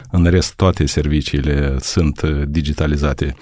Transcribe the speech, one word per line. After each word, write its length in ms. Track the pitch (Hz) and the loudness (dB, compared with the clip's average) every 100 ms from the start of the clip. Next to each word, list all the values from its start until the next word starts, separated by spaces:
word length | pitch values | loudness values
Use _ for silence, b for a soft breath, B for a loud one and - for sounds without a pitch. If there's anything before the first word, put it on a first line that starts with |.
| B | B
În 140 | 90 | 2
rest, 300 | 85 90 - | 4 4 0
toate 320 | - 95 85 71 | 0 2 2 0
serviciile 880 | - 73 73 - 71 69 71 69 67 | 0 0 0 0 -2 0 0 0 -2
sunt, 400 | - - 78 - | -2 0 0 0
uh, 220 | 80 71 71 | -2 -2 -2
digitalizate. 880 | 80 73 71 76 73 73 67 69 - | -2 -2 -2 0 0 -2 -2 -4 -8